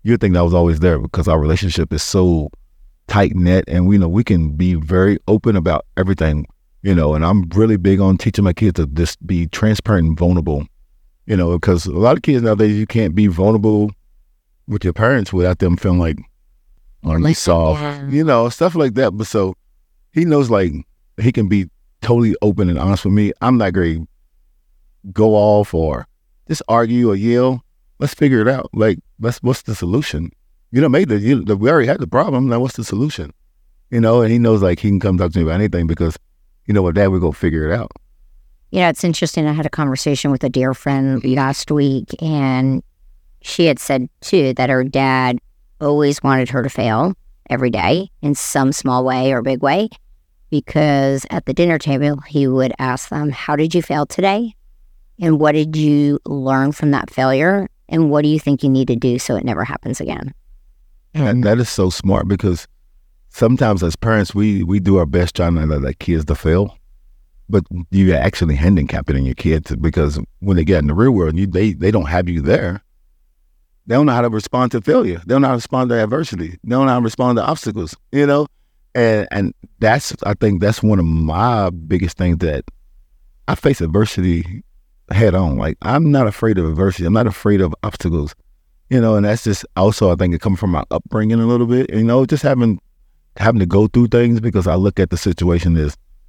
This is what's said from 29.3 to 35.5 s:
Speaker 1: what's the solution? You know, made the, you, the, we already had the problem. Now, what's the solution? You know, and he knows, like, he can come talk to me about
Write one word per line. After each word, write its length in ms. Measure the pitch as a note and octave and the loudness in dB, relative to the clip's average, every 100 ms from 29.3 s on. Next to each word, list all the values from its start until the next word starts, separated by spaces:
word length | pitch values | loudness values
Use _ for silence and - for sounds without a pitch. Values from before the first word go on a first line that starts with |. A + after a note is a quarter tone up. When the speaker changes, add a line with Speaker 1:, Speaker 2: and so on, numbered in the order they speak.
| - | -4
Speaker 1:
what's 240 | A#2+ C3 | -2 -4
the 100 | - | -6
solution? 580 | G#2+ F2 A2+ D3+ D#2+ E2 - _ _ _ | -6 -2 -2 -2 -6 -8 -12 _ _ _
You 100 | A#2+ | 0
know, 80 | D3 | 2
made 180 | C#3 F#3 | 2 0
the, 80 | G#2+ | 0
you, 260 | G#2 C3+ G2 | 2 0 0
the, 100 | G2 | 0
we 140 | A2+ | 2
already 180 | D#3+ A#2+ | 2 2
had 120 | E3 | -2
the 60 | - | -2
problem. 420 | B2 D#3+ C3 C3 | -2 0 0 0
Now, 100 | A#2 | -2
what's 160 | B2+ - | -4 -6
the 80 | |
solution? 480 | A2+ G2+ D3 - D2 - _ _ _ _ _ | -8 -4 -4 -6 -12 -16 _ _ _ _ _
You 120 | A#2+ | 0
know, 200 | A2+ A#2+ | 4 4
and 100 | A2 | 4
he 60 | A#2+ | 4
knows, 240 | A#2 A2 | 4 4
like, 180 | F#2+ F2 | 2 0
he 100 | G#2 | 0
can 100 | G2 | 0
come 180 | G2+ F2+ | 0 0
talk 140 | F2 | 0
to 80 | F2+ | 0
me 60 | |
about 100 | D#2+ | 0